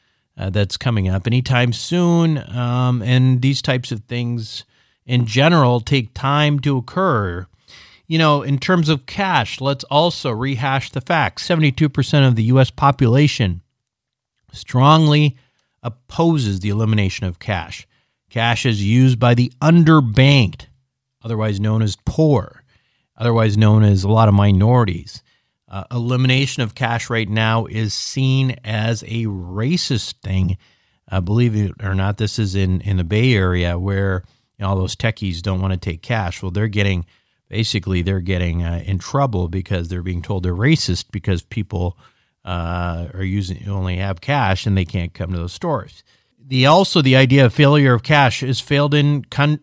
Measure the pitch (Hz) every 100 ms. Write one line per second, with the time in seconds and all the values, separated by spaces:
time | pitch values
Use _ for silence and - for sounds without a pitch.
0 | _ _ _ - 95 104 98 - - 110
1 | 95 95 107 123 127 127 123 113 - 175
2 | 175 170 165 147 - 123 123 123 127 123
3 | 117 127 131 127 131 131 - 127 123 113
4 | - 120 120 120 110 - - _ _ _
5 | - 123 117 113 151 175 127 123 113 139
6 | 113 - 135 143 147 143 147 135 113 -
7 | 190 120 98 87 92 _ _ - - _
8 | - 160 160 143 139 139 - 180 156 147
9 | - - 190 160 113 - 135 135 - 143
10 | 170 - 135 110 135 123 135 135 - 139
11 | - 165 117 - - 170 156 - 151 147
12 | 135 151 135 113 113 131 127 - 139 135
13 | 123 127 147 - 98 87 - _ _ _
14 | _ _ _ _ _ - - 127 139 156
15 | 156 147 147 131 _ _ _ _ 123 -
16 | _ - 170 156 110 95 101 104 110 107
17 | 98 - 95 87 - 95 82 - - _
18 | _ _ _ 113 117 117 131 104 101 120
19 | 131 120 123 120 123 - 151 170 160 156
20 | 123 104 135 139 98 - - _ _ _
21 | _ _ 113 110 110 98 107 110 110 -
22 | - - 156 127 - - _ _ _ _
23 | _ - 120 113 110 104 107 107 104 98
24 | 98 110 110 101 104 95 107 123 107 85
25 | - - _ _ _ _ _ 98 - 123
26 | 117 127 127 131 135 - 117 - 117 117
27 | - 117 104 107 110 113 113 110 107 -
28 | - - 131 135 131 120 107 110 113 110
29 | - 113 113 95 87 95 120 175 - 120
30 | - - 98 95 90 92 _ _ _ _
31 | - 92 87 110 120 107 101 - 101 95
32 | 98 104 107 - 104 95 95 92 101 95
33 | 82 104 127 110 92 90 87 87 98 98
34 | 98 92 - _ _ - 98 98 92 -
35 | 113 - 98 82 95 92 95 90 - 85
36 | - 113 90 - 95 92 110 104 101 90
37 | 82 _ _ _ _ 107 110 104 98 90
38 | 87 98 87 92 87 85 85 85 95 92
39 | - 135 139 98 85 95 - 95 85 90
40 | 87 87 - 98 90 87 123 160 - 87
41 | - 101 - 90 - - 101 - 90 -
42 | _ _ _ _ - 87 85 87 87 85
43 | 85 90 95 98 92 90 98 98 92 90
44 | 98 90 - 143 104 95 110 98 90 95
45 | 85 - 87 87 87 - 175 135 - -
46 | _ _ _ _ 135 131 131 170 190 175
47 | 131 131 131 139 131 - 143 147 139 120
48 | - 147 131 - 131 127 - 143 143 147
49 | 143 147 - - 143 151